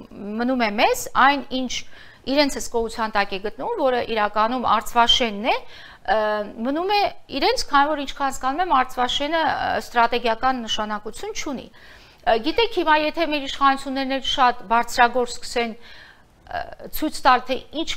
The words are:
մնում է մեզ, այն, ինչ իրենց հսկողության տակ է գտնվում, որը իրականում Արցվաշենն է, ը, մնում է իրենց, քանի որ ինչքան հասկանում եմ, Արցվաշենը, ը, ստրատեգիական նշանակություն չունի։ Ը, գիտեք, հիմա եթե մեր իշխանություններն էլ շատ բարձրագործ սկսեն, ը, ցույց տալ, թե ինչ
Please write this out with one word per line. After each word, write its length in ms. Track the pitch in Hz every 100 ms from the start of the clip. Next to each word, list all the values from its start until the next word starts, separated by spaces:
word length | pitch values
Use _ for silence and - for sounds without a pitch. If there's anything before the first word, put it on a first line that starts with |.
| - 190 202 220
մնում 260 | 240 254 220
է 20 | 208
մեզ, 260 | 381 508 -
այն, 300 | - 269 285 - 262
ինչ 140 | 254 - - - - - -
իրենց 300 | 277 277 247
հսկողության 540 | - 233 226 233 220 208
տակ 140 | 202
է 80 | 190 208
գտնվում, 320 | 226 427 453
որը 220 | 262 247 -
իրականում 540 | 220 208 214 220 254 214
Արցվաշենն 800 | 214 - 240 240 - 233 202 254
է, 60 | 494
ը, 640 | - - - - - 214 214 214 202 220
մնում 320 | 240 302 381
է 80 | 415 370 - - 277
իրենց, 240 | 370 - -
քանի 220 | 277 294
որ 100 | 285
ինչքան 300 | 277 - 269
հասկանում 320 | 254 262 294 370
եմ, 100 | 269
Արցվաշենը, 640 | 254 - 247 - 285 330 294
ը, 260 | - - 196 -
ստրատեգիական 760 | 240 233 240 226 226 262 254 220
նշանակություն 680 | - 214 208 220 - 415 403
չունի։ 260 | 311 247 -
Ը, 680 | - - - - - - 226 294
գիտեք, 280 | 392 453 359
հիմա 180 | 311 302 302
եթե 260 | 320 311
մեր 180 | 302 269
իշխանություններն 680 | - 269 269 277 262 262 269
էլ 100 | - 285
շատ 280 | 247 233 185 233
բարձրագործ 600 | 233 - 233 247 240 -
սկսեն, 360 | - 240 233 208
ը, 840 | - - - - _ _ - - - - - -
ցույց 240 | 302 -
տալ, 240 | 277 247 247
թե 140 | 254 - 294
ինչ 100 | 330